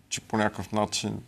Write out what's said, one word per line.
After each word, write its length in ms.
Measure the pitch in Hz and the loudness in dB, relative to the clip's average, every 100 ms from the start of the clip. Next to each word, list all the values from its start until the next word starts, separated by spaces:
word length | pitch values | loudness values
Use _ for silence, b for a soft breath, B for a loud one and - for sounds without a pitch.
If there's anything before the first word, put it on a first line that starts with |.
| _ | _
че 120 | - | -8
по 160 | - 113 | -2 2
някакъв 360 | 107 - 92 | 2 2 -2
начин 480 | 107 104 - 107 104 | 0 2 0 -2 -4